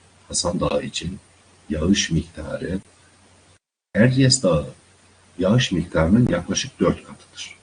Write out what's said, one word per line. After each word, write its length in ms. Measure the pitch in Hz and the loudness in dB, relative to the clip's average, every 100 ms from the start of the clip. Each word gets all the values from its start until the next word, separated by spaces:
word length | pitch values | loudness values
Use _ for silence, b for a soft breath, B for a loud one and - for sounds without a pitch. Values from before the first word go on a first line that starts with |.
| _ _ _ | _ _ _
Hasan 320 | - - 85 | -6 -4 -2
Dağı 240 | - - | -2 -2
için 360 | 69 - 85 95 _ _ _ _ _ | -6 -8 -10 -12 _ _ _ _ _
yağış 420 | 78 85 101 - | -4 0 0 0
miktarı 680 | 82 - - 78 - 78 95 - _ _ _ _ _ _ _ _ _ _ 98 | -2 -4 -12 -12 -10 -6 -8 -10 _ _ _ _ _ _ _ _ _ _ 4
Erciyes 480 | 123 131 131 - | 4 6 4 4
Dağı 240 | 92 80 69 - _ _ _ _ _ - | 2 0 -2 -14 _ _ _ _ _ -4
yağış 320 | 92 123 127 | 2 2 2
miktarının 560 | 90 82 82 80 113 123 | -2 -2 0 2 4 2
yaklaşık 480 | 87 85 90 131 - | 0 -4 -6 -6 -2
dört 240 | - - | 0 0
katıdır. 520 | - - - - - - | -8 -20 -20 -18 -18 -18